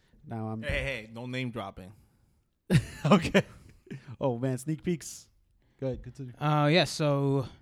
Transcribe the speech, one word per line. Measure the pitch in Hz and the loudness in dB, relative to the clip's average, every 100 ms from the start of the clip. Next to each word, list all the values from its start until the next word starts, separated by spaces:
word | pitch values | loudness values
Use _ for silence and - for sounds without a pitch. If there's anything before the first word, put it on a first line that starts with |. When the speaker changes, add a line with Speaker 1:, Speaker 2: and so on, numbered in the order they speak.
| _ _ - | _ _ -12
Speaker 1:
Now | 117 110 | -8 -6
I'm | 110 | -6
Speaker 2:
Hey, | 139 143 | -4 -2
hey, | 135 127 110 | -2 -6 -8
no | 113 123 | -12 -8
name | 127 127 | -6 -4
dropping. | 113 98 95 92 107 _ _ _ _ _ _ _ | -6 -8 -10 -16 -18 _ _ _ _ _ _ _
Speaker 1:
<laughs> | 160 - - 147 | 2 2 -4 4
Okay. | 196 - 202 - - - - - 135 - 117 | 4 6 2 2 -6 -20 -20 -16 -16 -14 -2
Oh, | 139 117 | -2 0
man, | 131 127 | -2 -2
sneak | 147 156 | -4 -4
peeks. | - 170 - - - _ _ _ _ _ | -2 -4 -4 -16 -18 _ _ _ _ _
Go | 135 | -6
ahead, | 120 | -6
continue. | 127 120 131 120 | -10 -14 -14 -4
Speaker 3:
Uh, | 147 151 147 | 2 4 6
yeah, | 170 143 | 6 4
so | - 151 139 139 139 127 - | 2 0 2 2 2 -2 -8